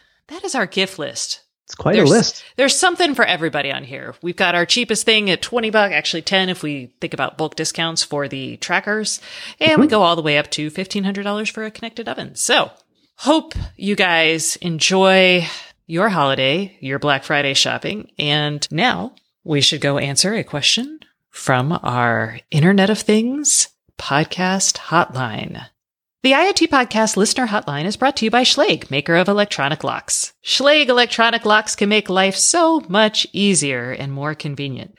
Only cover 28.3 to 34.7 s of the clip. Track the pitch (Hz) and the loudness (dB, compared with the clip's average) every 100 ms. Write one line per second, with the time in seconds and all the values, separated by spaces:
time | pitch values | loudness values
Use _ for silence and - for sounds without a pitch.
28.3 | 240 254 - 359 110 - 139 156 170 185 | 2 2 2 2 0 -2 -4 0 2 2
29.3 | 202 202 - 139 156 135 120 - - - | 2 0 -2 -4 -2 -4 -6 -4 -6 -6
30.3 | _ - - 277 302 262 247 233 - 233 | _ -4 2 4 4 4 2 2 2 2
31.3 | 226 226 214 220 - 202 214 208 185 190 | 2 2 2 2 -2 2 2 2 2 2
32.3 | 190 - 339 330 320 - 196 214 214 - | 2 0 4 4 2 0 2 2 2 -4
33.3 | 175 202 170 147 127 120 - 139 139 147 | 0 2 2 0 -4 -6 -8 -8 -6 -6
34.3 | 151 151 143 139 | -8 -8 -8 -8